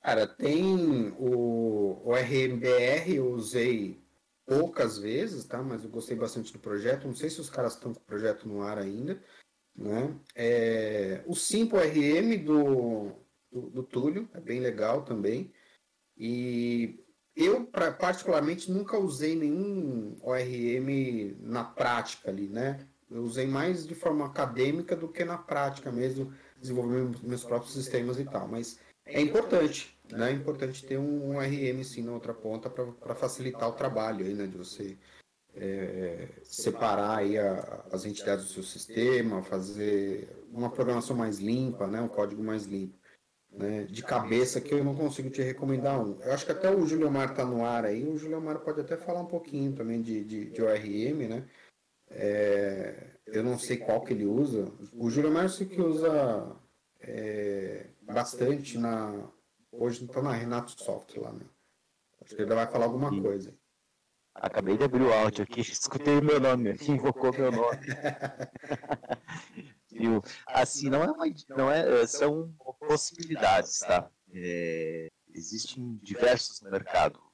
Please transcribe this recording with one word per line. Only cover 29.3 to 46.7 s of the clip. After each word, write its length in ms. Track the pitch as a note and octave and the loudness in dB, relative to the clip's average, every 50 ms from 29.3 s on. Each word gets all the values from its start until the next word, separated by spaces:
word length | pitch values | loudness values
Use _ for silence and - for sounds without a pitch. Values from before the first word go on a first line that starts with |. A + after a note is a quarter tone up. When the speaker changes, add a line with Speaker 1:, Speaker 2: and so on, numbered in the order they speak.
| - - - - - F3+ D#3+ D3+ - - - - - _ _ - - | 4 2 2 4 4 4 4 4 2 -2 -10 -12 -16 _ _ -12 -4
Speaker 1:
né? 180 | A2+ A2+ B2 | 0 0 0
É 40 | C3+ | 0
importante 520 | C#3 C3+ C#3+ D3+ C3+ C3+ C3 C3 - - | 0 -2 -4 -4 -2 -4 -6 -6 -8 -8
ter 100 | - C#3 | -4 -2
um, 340 | C3+ C#3 D3 D3 D3 C#3+ C#3 | -2 0 0 0 -2 -2 -2
um 120 | C#3 C#3+ C3+ | -2 0 0
R 240 | C3+ C#3 C#3+ C#3 C3 | 0 0 0 0 0
M 160 | B2+ C3 C3 | -2 -2 -4
sim 180 | C3+ - B2 A#2 | -8 -8 -6 -6
na 100 | A#2 A#2+ | -6 -6
outra 200 | A#2 - - A2+ | -6 -6 -8 -8
ponta 380 | - - A2 A2 A2+ A2+ - | -6 -6 -6 -6 -4 -6 -8
pra, 160 | - - B2 B2 A#2+ | -6 -6 -6 -6 -8
pra 220 | - - - C#3+ | -14 -10 -8 -6
facilitar 540 | - - - - - C3 C3 B2 A2+ A2+ A#2 | -2 -2 -4 -4 -4 -6 -6 -4 -2 -2 -2
o 40 | A#2 | -2
trabalho 520 | - C#3 C3 A#2+ A2 G#2+ A2 A2 G2 F#2+ | 0 -2 -2 0 0 0 0 -2 -2 -2
aí, 80 | F#2+ G2+ | -4 -2
né? 140 | G2+ G2+ | -4 -4
De 100 | F#2+ F#2 | -6 -6
você, 400 | F2+ F2+ F2+ - - G#2 G2 F#2+ - _ - - - - _ _ _ _ _ _ | -10 -12 -14 -12 -10 -10 -10 -10 -14 _ -20 -20 -20 -20 _ _ _ _ _ _
é, 760 | - G2 G2 G2 G2 F#2+ F#2+ F#2+ F#2 F#2 F2 E2+ E2 - - - - - | -8 -6 -6 -4 -4 -6 -6 -4 -4 -4 -4 -6 -8 -10 -12 -14 -18 -18
separar 760 | - - - - A#2 - - A#2 A2+ G2+ G2 G2+ G#2 A2 A2 | -14 -10 -4 -2 -2 -2 0 0 0 2 2 2 0 0 2
aí 180 | G2+ G2+ G#2 | 2 2 2
a, 480 | G#2+ G2+ G2 F#2+ F#2+ - - - - - - | 2 2 2 0 -2 -4 -8 -10 -12 -10 -8
as 140 | - F#2+ F#2+ | -8 -6 -6
entidades 400 | G#2 G#2 - - G#2 G2+ F#2+ F#2 | -6 -8 -4 -2 -2 -2 -2 -2
do 60 | - - | -8 -10
seu 100 | F#2+ F#2 | -10 -10
sistema, 800 | - - F#2 - - A2+ A2+ A#2 B2 C3 B2 A#2 A2+ G#2 F#2+ F#2 | -10 -12 -14 -14 -6 -2 0 2 4 4 4 2 0 -2 -2 -4
fazer 840 | - - F#2+ F#2 F#2+ G#2 G#2 G#2 G#2 G#2 G2+ G2 G2 F#2+ - - - - - - - - | -4 -4 -4 -4 -6 -6 -4 -2 0 2 2 0 0 -4 -6 -8 -10 -14 -18 -18 -14 -6
uma 180 | A#2 A#2+ A#2+ | -4 -4 -4
programação 460 | - - - A#2 B2 A#2+ A#2+ - C3+ | 0 0 0 2 2 0 0 0 -2
mais 220 | A#2+ A#2 A2 G#2 F#2+ | 0 0 -2 -2 -2
limpa, 480 | G2 G#2 A#2 B2+ C3 C3 A#2 - G2+ F#2+ | 0 0 0 2 0 -2 -2 -4 -4 -4
né? 120 | G2+ A2 | -2 -2
Um 80 | A#2+ A2+ | -4 -2
código 340 | - G#2 G#2 G2+ G2+ G#2+ A2 | 0 0 0 0 -2 -4 -4
mais 220 | A2 A2 A2 G2+ | -2 -2 -4 -4
limpo, 320 | F#2+ G2+ G2 F#2+ F#2+ - _ _ - _ _ _ _ _ _ _ _ | -4 -6 -6 -6 -6 -10 _ _ -20 _ _ _ _ _ _ _ _
né? 340 | - G2+ G2+ G2+ G#2+ G#2+ G#2 | -10 -6 -4 -4 -2 -4 -6
De 180 | G2 F#2+ A2 - | -6 -8 -10 -6
cabeça 580 | - B2+ A#2+ A2 G#2 A2+ A#2 B2+ B2+ - B2+ | -2 -2 -2 0 2 4 4 4 4 2 -4
que 120 | - - C#3+ | -2 0 0
eu 120 | C#3+ C#3 | 2 2
não 100 | C#3 C#3 | 2 0
consigo 340 | C#3+ D#3 D3 C#3 - C3+ C3 | 0 -2 -2 -2 -4 -8 -6
te 140 | C3 - C3 | -4 -2 -2
recomendar 580 | B2+ C3 C3 C#3 C3+ C3+ C3 B2 C#3 C#3 C3+ | -2 -2 -4 -2 -2 0 0 0 0 0 0
um. 180 | A2+ G#2 G2 - - | 0 -2 -4 -6 -2
Eu 100 | B2 C3+ | -2 -2
acho 140 | C#3 - | -2 0
que 60 | - E3+ | -4 -4
até 180 | - - F#3 | 0 4 4